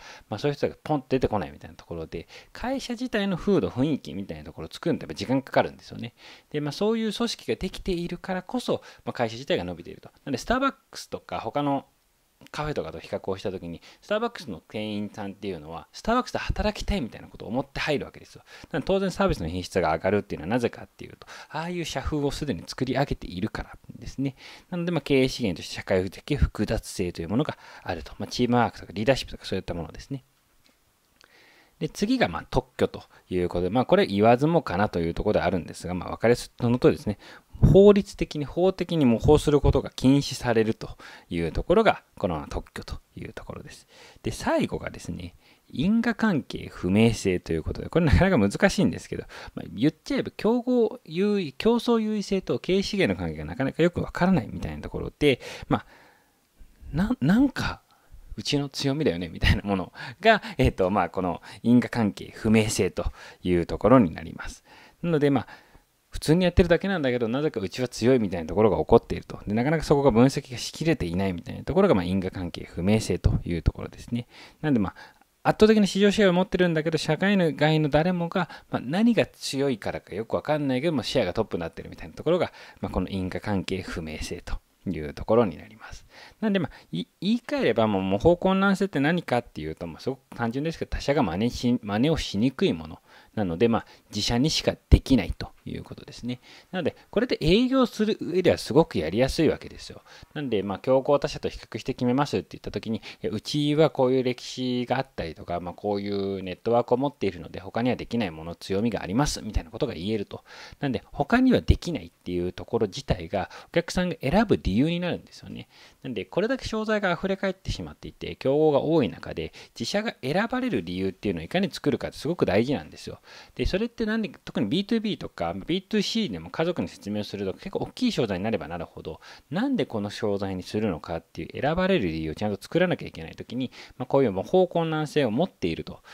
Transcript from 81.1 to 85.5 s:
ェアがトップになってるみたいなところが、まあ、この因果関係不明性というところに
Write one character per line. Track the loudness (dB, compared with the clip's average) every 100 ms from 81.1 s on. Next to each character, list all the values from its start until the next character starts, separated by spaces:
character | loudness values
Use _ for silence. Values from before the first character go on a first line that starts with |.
| 0
ェ |
ア | 0
が |
ト | 0
ッ | -2
プ | -4
に |
な | -6
っ |
て | -10
る | -14
み | -12
た | -14
い |
な | -6
と |
こ | 0
ろ | 0
が、 | 0 -6 -20 -10
ま | -4
あ、 |
こ | -2
の | -2
因 | -2 -4
果 | -4
関 | -2 -2
係 | -2 -4
不 | -6 -8
明 | -8 -8
性 | -8 -8
と | -8 -8 _ _ -6
い | -6
う | -6
と | -6 2
こ | 4
ろ |
に | 4